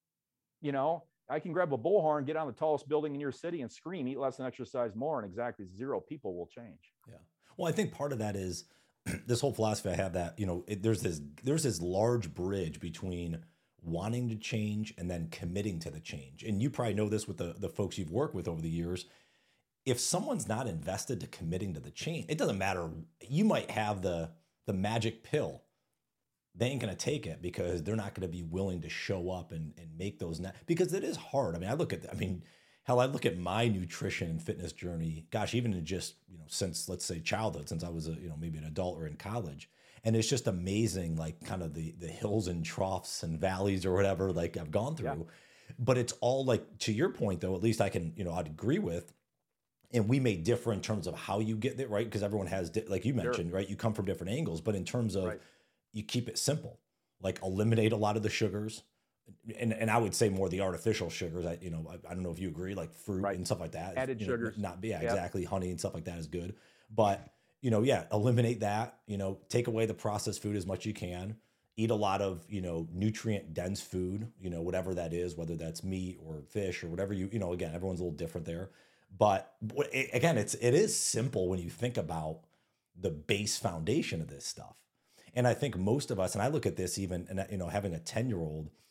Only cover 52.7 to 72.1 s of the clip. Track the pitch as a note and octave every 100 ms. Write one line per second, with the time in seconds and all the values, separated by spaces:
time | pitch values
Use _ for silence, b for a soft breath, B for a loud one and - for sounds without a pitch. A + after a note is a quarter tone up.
52.7 | G#2+ - F#2+ A2 A#2+ G#2 B2 E2+ F#2+ G2+
53.7 | G2+ A#2 G#2+ G2 F2 F2 C3 D#3 D#2+ A2
54.7 | G2+ E2+ B2 A2+ G2 F#2 - B B B
55.7 | B _ A2 G#2+ B2 - - - D#3+ -
56.7 | - _ _ _ - F#2+ F#2 F#2+ F#2+ A2
57.7 | A2+ A2 G#2+ G#2 G#2+ G#2 - G#2+ G2+ A2
58.7 | - - _ _ _ - - A2 - A2+
59.7 | G#2+ A2 A#2 G#2+ - G#2+ F#2+ F#2 F#2 F#2+
60.7 | E2+ A2+ G#2 E2+ - E2+ E2+ E2+ E2+ F#2
61.7 | D#2+ D#2+ E2 - F2+ F2+ E2 F#2+ D2+ F#2
62.7 | G2 D#2+ - - F#2+ G2 F#2 E2+ F#2+ E2
63.7 | D#2+ F2+ F#2 C3 A#2+ G#2+ A#2+ A#2 G#2 G2
64.7 | F#2 A2 F2 A#2 G2+ E2+ G2 E2 F#2+ F2+
65.7 | F2 F#2+ E2+ E2+ E2+ D2+ F2 F2 - b
66.7 | b b G#2+ G#2+ F#2+ - b b b B2+
67.7 | G#2+ B2+ B2 - G#2+ A#2+ A#2+ A#2 A2+ G#2
68.7 | G#2+ A#2 - - G2+ G2 G2 - B2 B2
69.7 | A2 A2 - G#2+ G#2 - F#2+ G#2 G#2 F2+
70.7 | F#2+ A2 G2+ F2+ F2+ G2 A2 b b b
71.7 | - A2+ G#2+ G#2